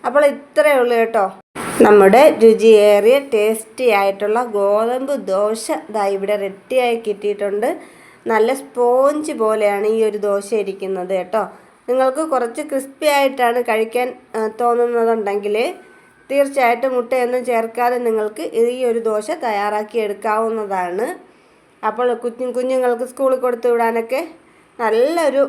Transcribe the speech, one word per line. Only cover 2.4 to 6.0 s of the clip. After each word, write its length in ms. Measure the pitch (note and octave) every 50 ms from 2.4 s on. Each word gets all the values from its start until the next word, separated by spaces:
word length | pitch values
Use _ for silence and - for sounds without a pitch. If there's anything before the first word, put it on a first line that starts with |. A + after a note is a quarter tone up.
രുചിയേറിയ 760 | A3 A3+ A3 F#3+ G#3 A3+ A3 G#3+ G#3 G#3 G#3 G3+ G3+ A3+ C4 C#4 C#4 C#4 A#3+
ടേസ്റ്റി 520 | G#3+ G#3 A3 A3+ A3 - - - - B3+ A#3+ G#3+ G3
ആയിട്ടുള്ള 420 | G3 G3 G3 G3 G#3 G#3 G#3+ A#3 B3+ A#3 G#3+
ഗോതമ്പ് 580 | G3+ G3 G3+ G3+ G#3+ A3+ A#3 B3 C4 C4+ C4+ C#4+ B3 G3 G3 F#3+
ദോശ 320 | F#3+ G#3 G#3+ A3 A3+ - - D#4 D#4+ - - G#3
ദാ 100 | A3